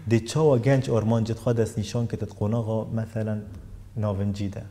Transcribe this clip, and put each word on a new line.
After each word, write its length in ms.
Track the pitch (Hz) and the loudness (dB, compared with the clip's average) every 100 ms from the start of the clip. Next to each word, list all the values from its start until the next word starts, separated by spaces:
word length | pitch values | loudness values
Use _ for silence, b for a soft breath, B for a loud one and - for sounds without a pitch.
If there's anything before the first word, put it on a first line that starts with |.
| 107 | 2
دی 100 | 113 | 2
چاوا 380 | 113 151 156 120 | 2 2 4 6
گنج 320 | 123 135 131 | 6 4 4
آرمان 340 | 113 107 117 | 2 2 2
جد 120 | 110 110 | 0 0
خواه 200 | 123 117 | 0 2
دست 240 | 104 107 | 0 -2
نشان 280 | 101 120 117 | -2 -2 -2
که 100 | 107 | -4
تد 120 | 104 - | -6 -2
قناغا، 460 | 104 120 110 110 - | 0 0 0 -2 -2
مثلاً، 560 | 113 110 110 107 107 - - - - - 117 | -4 -4 -4 -4 -4 -8 -14 -14 -16 -10 -4
ناونجی 520 | 107 98 101 98 101 | -2 0 -2 -2 -4
ده. 120 | - - | -6 -12